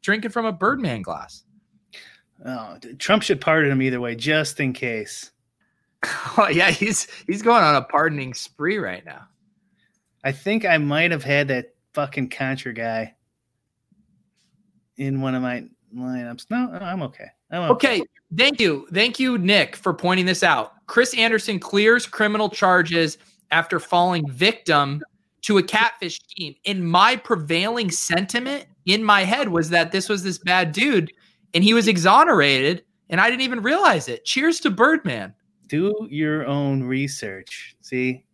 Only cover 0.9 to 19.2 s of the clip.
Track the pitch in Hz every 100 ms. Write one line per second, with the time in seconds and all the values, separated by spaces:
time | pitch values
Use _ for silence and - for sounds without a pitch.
0.9 | 117 90 80 76 - _ _ _ _ _
1.9 | - - _ _ _ 120 127 110 85 -
2.9 | 135 - 214 - 190 - 160 147 135 131
3.9 | 123 120 117 123 156 147 - 139 127 127
4.9 | 113 104 - - _ _ _ _ _ _
5.9 | _ - - - - 208 156 190 - 208
6.9 | 202 - - - 196 220 233 165 147 120
7.9 | 147 160 147 131 120 - _ 151 208 117
8.9 | 90 - 69 - _ _ _ _ _ _
9.9 | _ _ _ 135 139 190 220 196 165 147
10.9 | 147 170 165 135 143 143 127 123 _ _
11.9 | - 143 139 127 - 131 131 131 117 117
12.9 | 113 110 _ _ _ _ _ _ _ _
13.9 | _ _ _ _ _ _ _ _ _ _
14.9 | - 135 135 135 131 127 123 - _ _
15.9 | 113 127 127 120 120 - 240 247 180 185
16.9 | 185 139 - - _ _ 170 170 240 277
17.9 | 220 156 _ _ 165 262 285 208 143 -
18.9 | 175 233 233